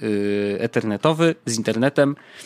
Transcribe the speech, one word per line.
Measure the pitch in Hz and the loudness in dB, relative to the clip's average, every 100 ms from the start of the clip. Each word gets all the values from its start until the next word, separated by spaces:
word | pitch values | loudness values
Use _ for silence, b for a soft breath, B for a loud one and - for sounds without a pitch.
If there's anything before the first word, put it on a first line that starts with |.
y, | 110 104 101 101 101 101 | -2 0 0 0 -2 -2
ethernetowy | 117 123 110 101 151 160 165 - - | -2 -2 -2 0 0 2 2 0 -4
z | 113 | -4
internetem. | 110 110 135 - 143 143 B B | -2 0 2 2 2 0 B B